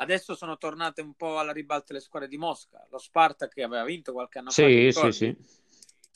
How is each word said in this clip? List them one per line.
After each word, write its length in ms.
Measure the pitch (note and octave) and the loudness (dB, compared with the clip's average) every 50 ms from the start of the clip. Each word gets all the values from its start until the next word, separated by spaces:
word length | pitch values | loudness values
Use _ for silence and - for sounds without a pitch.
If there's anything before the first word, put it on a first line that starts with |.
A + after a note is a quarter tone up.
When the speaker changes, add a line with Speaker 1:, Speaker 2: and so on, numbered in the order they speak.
Speaker 1:
Adesso 320 | C3+ D3+ F#3 F#3 - - F3+ | -4 -4 -4 -4 -4 -8 -14
sono 240 | - F3 D#3+ D#3 - | -12 -10 -12 -12 -10
tornate 440 | - D#3 D#3 D#3+ E3+ D#3+ D3+ - | -10 -12 -8 -8 -8 -8 -8 -10
un 120 | D#3 D3+ C#3 | -16 -16 -14
po' 240 | - E3+ D#3+ D#3 D#3 | -10 -8 -6 -4 -4
alla 120 | D3+ D3+ | -6 -6
ribalta 400 | D3+ D#3 D3 C#3+ D3+ C#3+ - - | -8 -10 -8 -6 -6 -6 -6 -8
le 80 | C#3+ C#3 | -16 -16
squadre 300 | - _ - D3+ C#3 C3 | -16 _ -12 -12 -12 -12
di 80 | C#3 D3 | -12 -8
Mosca. 480 | E3 E3 C#3 - - _ _ - - _ | -8 -8 -8 -8 -12 _ _ -20 -20 _
Lo 100 | C3 C3 | -18 -18
Spartak 520 | - - - E3+ D#3+ D3+ C#3 - C#3+ - - | -14 -4 2 4 4 4 2 -2 -12 -12 -8
che 100 | C#3 B2+ | -8 -8
aveva 200 | A2+ B2 A#2 A#2 | -6 -6 -6 -6
vinto 300 | C#3 F3 E3 C#3+ - B2 | -6 -8 -10 -12 -12 -10
qualche 260 | B2+ B2+ - - C3 | -10 -12 -12 -14 -16
anno 100 | B2 C3 | -10 -4
fa, 120 | - - D3+ | 2 6 8
ti 40 | C#3 | 8
Speaker 2:
Sì, 80 | B2 A#2 | 8 8
sì, 80 | B2 | 8
Speaker 1:
ricordi? 260 | C3 B2 D#3+ D3+ B2 | 6 6 4 2 0
Speaker 2:
sì. 260 | G2+ - A2 A#2 - _ _ _ _ _ _ _ _ _ - _ _ _ _ _ _ | 2 0 -2 -2 -4 _ _ _ _ _ _ _ _ _ -20 _ _ _ _ _ _